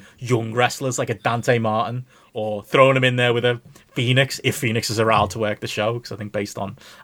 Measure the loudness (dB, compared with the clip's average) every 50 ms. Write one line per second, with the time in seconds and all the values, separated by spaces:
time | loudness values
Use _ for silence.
0 | -14 -20 -18 -12 -2 0 0 0 0 -2 0 0 0 0 0 -2 -6 -4 -4 -4
1 | -4 -4 -4 -4 -2 -2 -2 0 0 2 2 2 2 0 0 -2 -2 -4 -6 -8
2 | -10 -12 _ -20 _ _ -8 -6 -4 -4 -6 -6 -4 0 4 6 6 6 6 4
3 | 2 2 2 2 2 2 2 2 2 0 0 -2 -6 -14 -20 -20 -20 _ _ -2
4 | 0 2 4 4 2 2 -2 -2 -2 -2 -2 0 -2 -2 -2 -2 -2 -2 0 2
5 | 2 4 4 4 2 0 -2 -2 -4 -4 -4 -6 -8 -6 -4 -2 -2 -2 -2 -4
6 | -8 -12 -12 -12 -10 -8 -6 -6 -6 -6 -8 -8 -8 -10 -10 -14 -18 -20 -20 -14